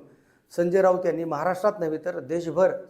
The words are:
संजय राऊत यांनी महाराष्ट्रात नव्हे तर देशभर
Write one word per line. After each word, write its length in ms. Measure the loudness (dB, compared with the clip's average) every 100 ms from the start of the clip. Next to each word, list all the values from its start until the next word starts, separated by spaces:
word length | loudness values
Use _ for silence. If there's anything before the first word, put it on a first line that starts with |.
| -14 _ _ _ _
संजय 280 | -2 2 4
राऊत 240 | 4 4 0
यांनी 180 | -2
महाराष्ट्रात 560 | -4 -2 -2 0 0 0
नव्हे 180 | -2 -4
तर 220 | -6 -8
देशभर 520 | -6 -4 -2 2 2 2 -8